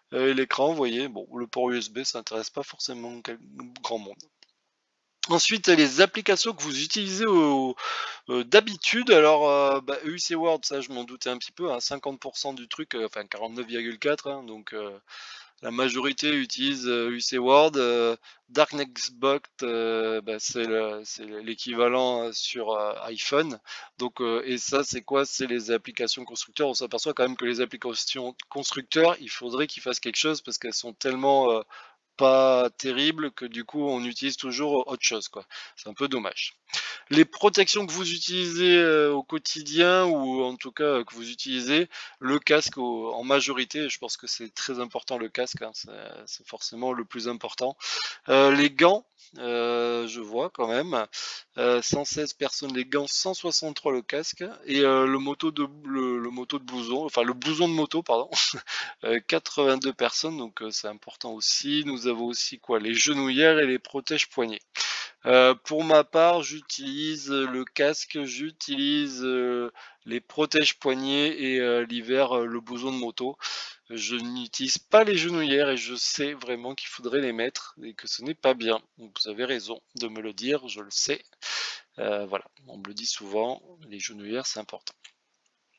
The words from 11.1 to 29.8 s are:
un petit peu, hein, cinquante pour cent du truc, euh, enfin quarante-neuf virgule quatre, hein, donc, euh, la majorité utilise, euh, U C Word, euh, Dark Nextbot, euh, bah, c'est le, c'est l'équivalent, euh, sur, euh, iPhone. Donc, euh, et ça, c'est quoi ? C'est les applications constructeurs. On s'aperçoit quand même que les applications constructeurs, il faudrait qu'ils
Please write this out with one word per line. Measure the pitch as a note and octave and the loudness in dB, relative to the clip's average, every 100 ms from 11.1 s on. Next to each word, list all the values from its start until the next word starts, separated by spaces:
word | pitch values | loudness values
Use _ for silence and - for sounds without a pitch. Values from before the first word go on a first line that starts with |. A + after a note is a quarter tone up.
| B2+ B2+ | -8 -6
un | B2 | -6
petit | - | -8
peu, | - F3 | -8 -6
hein, | B2 | -4
cinquante | - C#3 C#3 C3 | -4 -6 -8 -8
pour | C3+ - | -10 -8
cent | C#3 | -8
du | C3 A#2 | -8 -10
truc, | - D#3 A#2+ | -10 -8 -6
euh, | A2 | -6
enfin | G#2+ G2+ | -6 -12
quarante-neuf | G#2 A2+ A#2 A#2 | -10 -10 -10 -8
virgule | A#2 A#2 A2+ | -8 -8 -4
quatre, | C#3+ D3 C#3 | -2 -2 -4
hein, | C#3 | -10
donc, | A#2+ A2 G#2+ | -12 -16 -12
euh, | G#2+ G2+ G2 _ - - - - _ | -10 -10 -12 _ -18 -18 -18 -20 _
la | A#2 | -8
majorité | A#2+ C3 B2 C#3 C3+ D3 | -2 0 0 -2 -2 0
utilise, | C#3+ B2+ - C#3 C3+ B2 | 0 -2 -2 -2 -2 -2
euh, | A#2+ A#2 | 0 -2
U | A#2+ | -2
C | - C3 | -2 0
Word, | B2+ C#3 D#3 C#3 | 8 8 8 6
euh, | A#2+ A#2+ A#2 A#2 - - _ | 2 4 2 0 -6 -20 _
Dark | B2 D3+ | 2 2
Nextbot, | D3 C3+ B2 - B2 C3+ C#3+ - - | 2 -6 -6 -8 0 0 0 -4 -8
euh, | B2 A#2 A2+ A2+ A2 A2 | -4 0 0 0 0 -2
bah, | G#2 G#2+ | -4 -6
c'est | - B2 | -6 -2
le, | A2+ A2 A2 G#2+ | 0 0 0 -4
c'est | G#2+ - G#2+ | -10 -12 -12
l'équivalent, | G#2+ A2 A2 B2 A#2+ A#2+ B2+ B2+ A#2+ | -10 -8 -8 -4 2 2 4 2 0
euh, | A#2 | -2
sur, | G#2+ - B2 A2 | -4 -6 -4 -2
euh, | G#2+ G#2 - | -2 -2 -4
iPhone. | A2+ A2 - C#3+ D#3+ A2+ - - - - | -8 -6 0 0 0 -4 -12 -16 -16 -8
Donc, | A#2+ - | -6 -2
euh, | A#2 A#2 C3 | -2 -2 -2
et | B2 | -4
ça, | - C#3 C#3 | 0 0 0
c'est | B2+ | -6
quoi ? | - C#3 C#3 | -2 0 0
C'est | - C3 | -2 -2
les | A#2+ A2 | -2 0
applications | A#2 - A#2 A#2 - | -2 -2 -4 -4 -4
constructeurs. | B2 A#2 - - C#3+ | -6 -10 -8 -2 0
On | |
s'aperçoit | B2 A#2+ A#2 D#3 | 0 -4 -4 -2
quand | C#3+ | 0
même | B2+ B2+ | 0 0
que | A#2+ | -2
les | A#2 | 0
applications | B2 A#2 B2 A2+ - C3+ B2 - - | -2 -4 -6 -4 -4 -6 -8 -12 -12
constructeurs, | C#3+ C3+ C#3 B2+ D#3+ E3 F3 | -8 -6 -6 -2 4 4 4
il | A#2+ | -4
faudrait | - A#2+ B2+ D3+ | -10 -6 -4 -4
qu'ils | - | -4